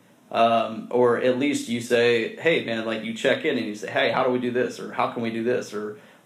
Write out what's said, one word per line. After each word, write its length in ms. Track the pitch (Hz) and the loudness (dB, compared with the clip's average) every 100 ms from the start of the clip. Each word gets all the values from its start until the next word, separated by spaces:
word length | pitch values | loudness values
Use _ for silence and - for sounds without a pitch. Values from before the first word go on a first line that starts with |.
| _ _ - | _ _ -4
Um, 580 | 110 117 117 110 110 - | 2 4 4 0 -6 -2
or 280 | 123 123 113 | 4 4 4
at 200 | 127 123 | 2 2
least 300 | 143 135 - | 0 -2 -2
you 100 | 117 | -4
say, 560 | 117 120 120 117 107 - | 0 4 4 4 0 -2
"Hey, 280 | 165 147 | 2 2
man," 200 | 113 113 | 0 -4
like, 200 | 113 110 | -4 -4
you 100 | 110 | -6
check 300 | 110 135 120 156 | -2 0 2 0
in 100 | 127 | -2
and 80 | 107 | -4
you 80 | |
say, 160 | 104 - | -6 -4
"Hey, 200 | 135 131 | 0 0
how 100 | 123 | 2
do 60 | 131 | 0
we 80 | 127 | 0
do 120 | 123 | 0
this?" 280 | 117 117 - | 0 -2 -4
Or, 140 | 104 | -8
"How 160 | 110 123 | -4 -4
can 120 | 123 | -2
we 80 | 113 | -4
do 120 | 113 | -2
this?" 320 | 113 123 - | -2 -2 -4
Or, 240 | 139 - - - - | -8 -8 -10 -18 -20